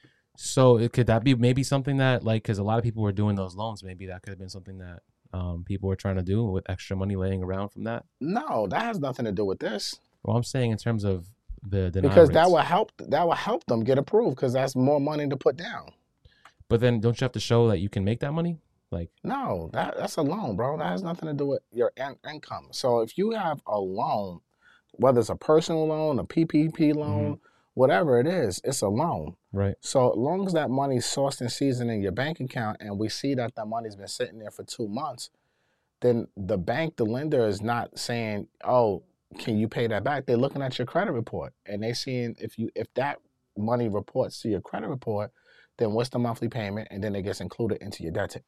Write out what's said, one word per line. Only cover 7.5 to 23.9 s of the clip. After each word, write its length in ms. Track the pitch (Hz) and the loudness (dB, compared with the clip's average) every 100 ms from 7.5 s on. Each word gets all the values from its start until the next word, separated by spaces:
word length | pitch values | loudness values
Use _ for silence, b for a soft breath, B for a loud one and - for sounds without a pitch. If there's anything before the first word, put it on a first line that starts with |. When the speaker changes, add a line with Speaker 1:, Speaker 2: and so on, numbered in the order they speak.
| 95 101 | -4 -6
Speaker 1:
from 160 | - | -8
that? 200 | 104 117 - _ | -8 -8 -10 _
Speaker 2:
No, 460 | 139 214 302 127 101 | -4 -4 -2 0 0
that 160 | 151 | 0
has 160 | 233 208 | -2 -2
nothing 280 | 139 127 117 | -4 -4 -4
to 60 | |
do 120 | 98 | -2
with 160 | 101 95 | -2 -2
this. 400 | 160 208 - - _ _ | -4 -4 -8 -10 _ _
Speaker 1:
Well, 120 | - 113 | -2 -2
I'm 60 | |
saying 300 | 120 135 120 | 0 0 0
in 60 | 107 | 0
terms 260 | - 113 | -2 -2
of 240 | 101 92 90 - - - | 0 -2 -6 -20 -16 -14
the 280 | 101 98 92 | -4 0 0
denial 200 | 90 135 | 2 8
Speaker 2:
Because 180 | 175 156 | 10 10
that 100 | 165 | 8
Speaker 1:
rates. 80 | 175 | 6
Speaker 2:
will 80 | 170 | 6
help, 340 | - 175 - - | 4 2 0 -6
that 260 | - 277 | -2 2
will 80 | 175 | 2
help 300 | 151 - 254 - | 0 0 -4 0
them 180 | 120 | 0
get 140 | 113 135 | 4 2
approved 380 | 131 208 226 131 | 4 2 2 0
'cause 160 | 135 | 0
that's 220 | 127 135 127 | 2 0 2
more 240 | 131 147 | 4 4
money 280 | 139 151 147 | 2 -2 -2
to 80 | 135 | 2
put 200 | 156 123 | 2 2
down. 360 | 180 - - - _ _ b b b b - | -4 -10 -14 -20 _ _ b b b b -2
Speaker 1:
But 120 | 117 | 2
then 200 | 123 117 | 4 4
don't 200 | 113 117 | 2 0
you 40 | |
have 80 | 131 | -2
to 80 | 123 | -2
show 280 | - 117 117 | 2 4 6
that 100 | 104 | 4
you 100 | 98 | 0
can 160 | - | 0
make 160 | 98 113 | 0 0
that 120 | 143 | -2
money? 260 | 156 170 165 _ _ _ | -2 -2 -4 _ _ _
Like 200 | 87 85 _ | -8 -8 _
Speaker 2:
No, 460 | 170 269 254 98 82 | -6 -4 -4 -4 -4
that, 240 | 123 180 - | -4 -4 -4
that's 200 | - - | -6 -2
a 60 | |
loan, 340 | 147 190 175 95 | -2 -2 -4 -2
bro. 200 | 123 143 | -2 -2
That 120 | 165 | -4
has 140 | 180 | -4
nothing 260 | 170 175 156 | -6 -6 -6
to 60 | |
do 120 | 147 143 | -4 -2
with 160 | 135 - | -2 -4
your 200 | 113 113 - | 0 0 0
in-, 220 | 139 131 - | -8 -8 -14
income. 400 | 151 - 95 - | -14 -12 -14 -12
So 280 | - 135 117 | -4 2 2
if 160 | 113 - | 0 -2
you 140 | 208 | -2
have 280 | 226 180 147 - | -2 -4 -4 -4
a 120 | 104 | -2
loan, 600 | 95 | -2